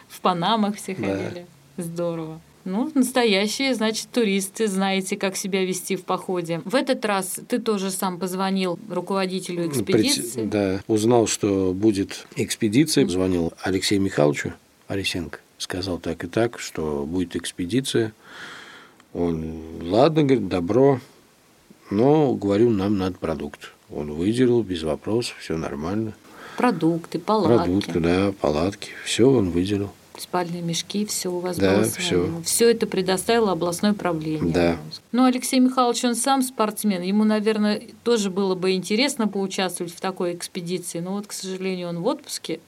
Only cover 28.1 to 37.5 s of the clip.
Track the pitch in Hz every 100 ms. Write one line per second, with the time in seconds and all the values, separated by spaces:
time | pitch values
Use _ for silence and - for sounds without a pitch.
28.1 | 90 101 98 71 76 92 101 - - -
29.1 | - 123 131 95 82 92 101 101 - -
30.1 | - - 180 175 175 170 165 - 202 208
31.1 | - 185 180 180 180 95 98 110 104 -
32.1 | 90 87 170 165 - 233 233 220 190 185
33.1 | 185 - 233 214 170 175 170 214 202 180
34.1 | 160 156 156 - 165 85 82 76 - -
35.1 | 233 254 254 247 262 254 254 247 240 247
36.1 | 233 277 269 254 - 214 214 214 185 180
37.1 | 208 214 214 208